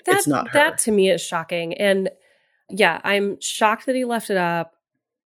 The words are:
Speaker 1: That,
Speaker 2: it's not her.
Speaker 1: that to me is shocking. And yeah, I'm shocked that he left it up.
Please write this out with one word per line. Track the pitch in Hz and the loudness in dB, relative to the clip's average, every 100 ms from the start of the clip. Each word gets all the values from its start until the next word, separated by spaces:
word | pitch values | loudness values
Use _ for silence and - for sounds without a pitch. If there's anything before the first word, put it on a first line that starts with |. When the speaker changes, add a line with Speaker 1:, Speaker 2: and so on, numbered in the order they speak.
| - | 0
Speaker 1:
That, | 392 | 0
Speaker 2:
it's | - | 2
not | 285 233 | 0 0
her. | 285 | 2
Speaker 1:
that | 302 320 | 2 0
to | - | 0
me | 208 190 | 4 4
is | 170 | 2
shocking. | - 175 165 175 165 | -2 -6 -6 -6 -6
And | - 202 190 190 - _ _ _ _ _ | -2 0 2 -2 -8 _ _ _ _ _
yeah, | 190 185 160 | 0 2 2
I'm | - 202 202 - | -2 0 0 -4
shocked | - - 220 226 - | -8 0 2 0 -2
that | |
he | 254 | -2
left | 247 233 - | -2 -4 -2
it | 196 | -2
up. | 175 170 165 _ _ _ _ _ | 0 -2 -6 _ _ _ _ _